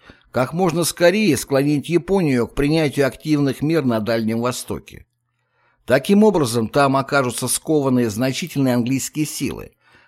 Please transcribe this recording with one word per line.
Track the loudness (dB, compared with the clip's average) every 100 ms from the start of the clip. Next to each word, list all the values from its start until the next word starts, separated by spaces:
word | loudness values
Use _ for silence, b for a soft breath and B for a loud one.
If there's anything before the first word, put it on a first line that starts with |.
| b b b
как | -2 -2
можно | 0 0 0
скорее | -2 2 2 4 2 0
склонить | 0 0 2 0 0
Японию | -2 0 0 2 0 -2
к |
принятию | -2 0 0 0 0 -2
активных | -2 -2 0 0 -2
мер | -2 0
на | 0 0
Дальнем | 0 -2 -2 -2
Востоке. | -4 -6 -8 -10 -12 -20 -20 _ _ _ _ _ _ _ 0
Таким | 0 4 4
образом, | 6 4 0 0 0
там | 2 2 2
окажутся | 0 0 0 -4 -4
скованы | -6 0 0 2 2 0
значительные | -2 -4 -4 -6 -2 0 0
английские | 0 -2 -4 -6 -6
силы, | -6 -8 -8 -14 _ b b